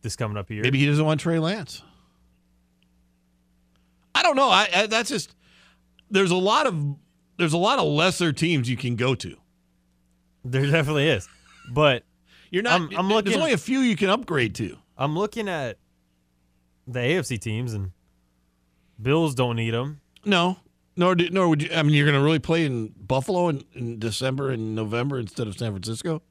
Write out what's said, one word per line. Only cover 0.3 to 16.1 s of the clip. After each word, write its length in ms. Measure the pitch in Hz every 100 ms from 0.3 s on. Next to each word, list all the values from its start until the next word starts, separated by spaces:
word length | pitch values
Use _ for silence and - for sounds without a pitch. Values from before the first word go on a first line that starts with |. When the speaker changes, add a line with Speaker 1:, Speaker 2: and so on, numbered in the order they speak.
| 104
Speaker 1:
up 120 | 98
year. 120 | 107
Speaker 2:
Maybe 160 | 120 135
he 80 | 143
doesn't 180 | 147
want 160 | 156 156
Trey 180 | 170 165
Lance. 440 | 160 214 165 - - _ _ _ _ _ _ _ _ _ _ _ _ _ _ _ _ _ _ _ _ _ _
I 80 | -
don't 140 | 349 277
know. 120 | 269
I, 200 | 190 208
I, 120 | 175 214
that's 240 | 220 233
just, 240 | 175 - _ _ _ _ _ _ _ _
there's 200 | 190 190
a 60 | 180
lot 300 | 185 247 294
of 160 | 170 143 143 _ _ _ -
there's 140 | 175
a 60 | 165
lot 200 | 190 269
of 80 | 165
lesser 460 | 147 180 - 170
teams 360 | 139 160 160 120
you 80 | 120
can 200 | 127 120
go 180 | 123
to. 220 | 131 - - _ _ _ _ _ _ _ _ _ _
Speaker 1:
There 180 | 123 127 143
definitely 420 | 160 147 151 147
is. 200 | 120 - _ _ - -
But 340 | 123 151 123 _ _ _ _ _
Speaker 2:
You're 120 | 175
not, 120 | 233
Speaker 1:
I'm, 80 | 185 160 156
I'm 120 | 185
Speaker 2:
there's 160 | 220 196
Speaker 1:
looking 80 | 240
Speaker 2:
only 120 | 320
a 60 | 220
few 220 | - 262
you 160 | 254 196
can 120 | 190
upgrade 440 | 214 247 156 117 -
to. 200 | 107 - _ _
Speaker 1:
I'm 200 | 139 151
looking 300 | 208 226 208
at 300 | 170 127 101 _ _ _